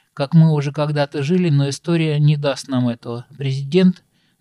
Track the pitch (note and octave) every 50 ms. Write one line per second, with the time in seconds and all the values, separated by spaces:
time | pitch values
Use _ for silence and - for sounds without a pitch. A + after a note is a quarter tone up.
0 | _ _ - - C#3+ - - D#3+ E3 D#3+ D#3 D3 C#3 D3 C#3 D3+ D3 D3+ D3+ D3
1 | C#3+ - - D3 C3+ D3 F#3 F#3 F3+ E3+ C#3+ C#3+ C#3 C#3 C#3 - - E3+ E3+ E3
2 | D#3+ D#3 D3 D3 D3 D3 D3+ D3 D3 C#3+ B2+ - - - C3 B2 B2 A#2+ A#2 -
3 | - A#2+ A#2 A#2+ - - - - C3+ C3+ C3+ C3+ C#3 C#3 D3+ F#3 F#3 F#3 F3+ -
4 | _ _ _ _ _ _ _ _